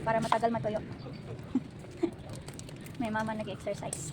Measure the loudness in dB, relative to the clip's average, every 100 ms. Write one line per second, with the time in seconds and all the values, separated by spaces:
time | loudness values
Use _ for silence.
0 | 4 4 6 6 6 6 2 0 -2 -6
1 | -6 -8 -6 -8 0 0 0 -10 -10 -2
2 | -2 -2 -8 -8 -8 -8 -10 -8 -10 -2
3 | 2 2 2 0 -2 -2 -2 -2 -2 -4
4 | -6